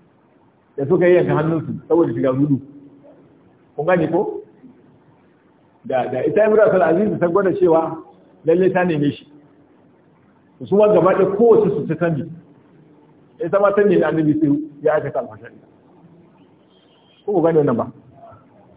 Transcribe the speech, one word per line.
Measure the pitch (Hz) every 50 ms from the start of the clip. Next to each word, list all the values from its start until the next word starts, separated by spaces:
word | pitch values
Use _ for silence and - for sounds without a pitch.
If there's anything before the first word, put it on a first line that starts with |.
| _ _ _ _ _ _ _ _ _ _ _ _ _ _ _
da | - 139 131
suka | 185 160 175
yi | 175 180
yanka | 175 - 180 147
hannunsu | 151 156 160 165 156 - - 113 - - -
saboda | 160 170 160 139 117
shiga | 131 131 131
zudu. | 127 135 147 147 139 120 - - - - - - - - - - - - - _ _ _ _ _ _ _ _ _ _
Kun | 147 151
gane | 175 185 175 156 147
ko? | 160 185 220 - - - - - _ _ - - - _ _ _ _ _ _ _ _ _ _ _ _ _ _ _ _ _ _ _ _ _ -
Da, | - 131 127 123 -
da | - 127 120
ita | - - 208 214
Imratul | 220 214 214 208 180 185 185
Aziz | 175 160 165 180 214 202 170 143
ta | 170 170
gwada | 170 202 196 185 143 -
cewa | 180 175 160 165 160 160 160 - - - - _ _ _ _ _ -
lalle | 151 170 180 185 180
ta | - 185 180
neme | 180 160 147 143 139
shi. | 120 - - - - - - _ _ _ _ _ _ _ _ _ _ _ _ _ _ _ _ _ _ _ _ _ _ - 131
Su | - 185
ma | 202 214 208
gaba | 180 170 160 185
ɗaya | 185 190 190 190 202
kowace | 208 240 233 208 - 196 170
su | 143 147 127
ta | 156 156 -
sani. | 175 170 160 131 - - - - - - _ _ _ _ _ - _ _ _ _ _ _ _ _ _ _ _ - 160
Ita | 170 196 196
ma | 202 196
ta | 202 214 208
nemi | 202 175 -
annabi | 156 156 156 160 151 151 143 -
sai | 151 143 143 - - - - -
ya | 143 151 151
aikata | 151 143 139 - 135
alfasha. | 120 113 110 104 113 117 - 104 - _ _ _ _ _ _ - - - - - - _ _ _ _ _ _ _ _ _ _ _ _ _ _ _ _ _ _ _ _
Ko | 202
ku | 208 175
gane | 151 165 170 156
wannan | 143 135 120
ba? | 110 104 - - - - - - - - - - - _ _ _ _ _ _ _